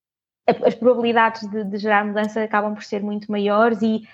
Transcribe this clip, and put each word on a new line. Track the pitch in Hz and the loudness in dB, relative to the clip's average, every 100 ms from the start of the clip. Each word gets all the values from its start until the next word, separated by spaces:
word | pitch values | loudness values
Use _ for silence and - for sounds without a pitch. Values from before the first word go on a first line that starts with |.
| _ _ _ _ - | _ _ _ _ -2
a-, | 214 240 | 2 0
as | - | 2
probabilidades | 233 233 233 233 226 220 208 | 2 2 2 2 2 0 -8
de, | 214 | -8
de | 196 208 | -6 -4
gerar | 214 202 208 | 2 2 2
mudança | 208 214 220 | -2 -2 -2
acabam | 214 214 208 | -2 -2 -2
por | 208 | -6
ser | - 208 | -8 -6
muito | 208 208 208 | -6 -6 -4
maiores | 208 202 208 233 220 | -2 0 4 2 2
e | 220 220 220 | 0 0 -4